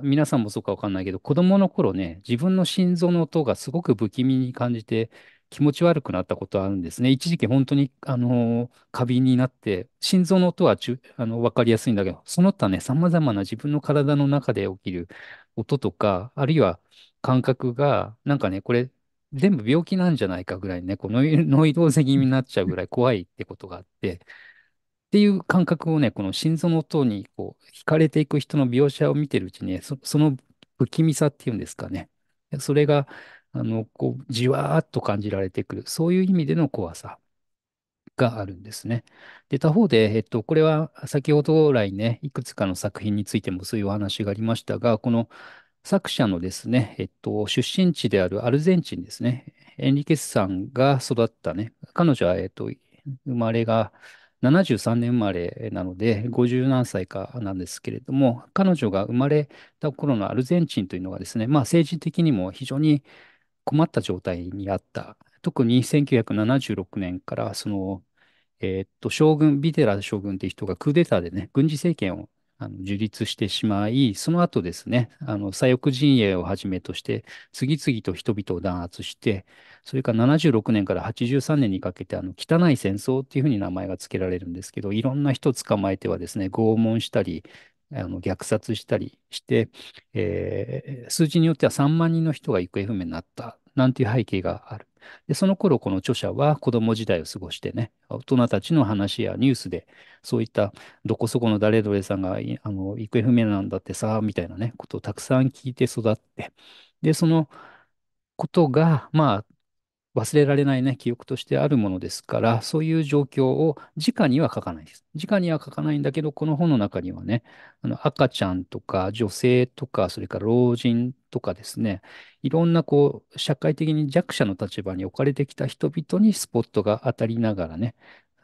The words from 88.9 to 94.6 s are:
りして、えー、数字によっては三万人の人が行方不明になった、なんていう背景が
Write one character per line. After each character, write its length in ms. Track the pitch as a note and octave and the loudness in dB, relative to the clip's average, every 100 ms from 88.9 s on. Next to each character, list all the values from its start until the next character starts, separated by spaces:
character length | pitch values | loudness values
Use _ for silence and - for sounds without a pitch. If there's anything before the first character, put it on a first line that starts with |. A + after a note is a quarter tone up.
| A2+ | -4
り 220 | - - _ | -4 -14 _
し 120 | - | -16
て、 280 | - A#2+ A2 - - - _ | 0 0 0 -6 -20 -20 _
え 920 | G#2+ F#2+ F#2 F#2 G2 G#2 - - C3+ A#2+ | -4 -4 -4 -4 -6 -6 -8 -10 -14 -8
ー、 20 | |
数 180 | - D#3+ | -2 0
字 120 | E3+ | 2
に 80 | E3 | 2
よ 60 | |
っ 20 | D3+ | 2
て 100 | C#3 | 0
は 60 | |
三 260 | - C#3+ E3 | 2 2 2
万 140 | E3 | 2
人 120 | E3 | 2
の 80 | D#3+ | 0
人 200 | C#3+ - | -2 -2
が 80 | G2+ | -2
行 100 | F2+ G#2 | -2 -6
方 100 | F#2+ | -4
不 80 | |
明 120 | G#2 E2+ | -6 -6
に 60 | |
な 80 | E2 | -8
っ 40 | - - | -12 -16
た、 240 | - - _ - | -16 -18 _ 0
な 120 | C3 | 0
ん 60 | |
て 100 | C3 | 2
い 20 | A2+ | 0
う 40 | |
背 100 | A#2+ A2 | 0 -2
景 160 | F#2+ | -4
が 320 | F2+ - | -4 -8